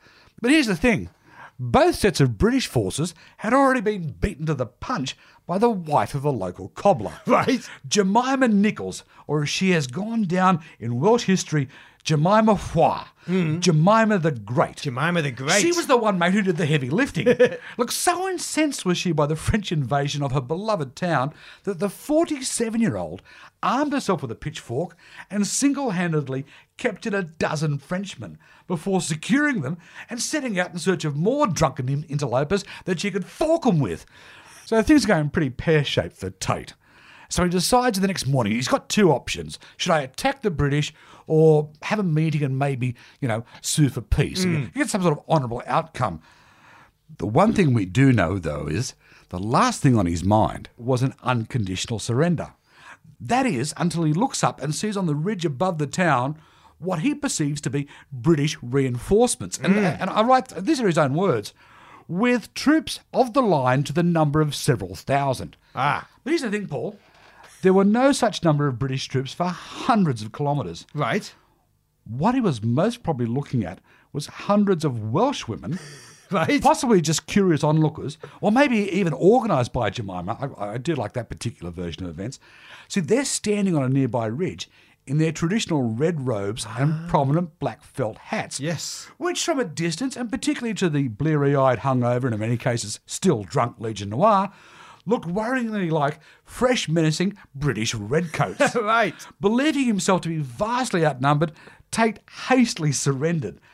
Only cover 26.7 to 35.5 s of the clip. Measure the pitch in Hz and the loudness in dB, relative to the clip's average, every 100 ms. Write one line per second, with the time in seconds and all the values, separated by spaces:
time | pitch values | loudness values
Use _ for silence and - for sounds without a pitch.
26.7 | - 233 190 226 196 160 - 190 156 156 | -6 -4 -4 -4 -4 -4 -4 -2 0 -2
27.7 | 143 - 180 196 - 92 78 _ - - | -2 -4 -6 -6 -10 -14 -16 _ -16 -8
28.7 | 175 202 185 - 156 - 277 294 233 131 | -6 -2 -2 -2 -4 0 2 2 0 -4
29.7 | 180 - - - 240 - 311 262 185 180 | -8 -12 -20 -12 -8 -4 -4 -2 -2 -4
30.7 | 175 190 180 156 143 196 285 262 147 151 | -4 -2 0 -2 0 0 2 0 2 0
31.7 | 127 127 143 156 143 135 123 147 196 - | 0 -4 -4 -4 -4 0 0 0 -2 -4
32.7 | - - 170 196 190 180 - 311 330 262 | -10 -6 -4 -2 -4 -6 -2 2 2 4
33.7 | 165 104 80 - - - - - - - | 2 2 -4 -10 -20 -20 -20 -20 -16 -2
34.7 | 220 220 302 208 165 147 185 139 | 2 6 6 6 2 2 0 -2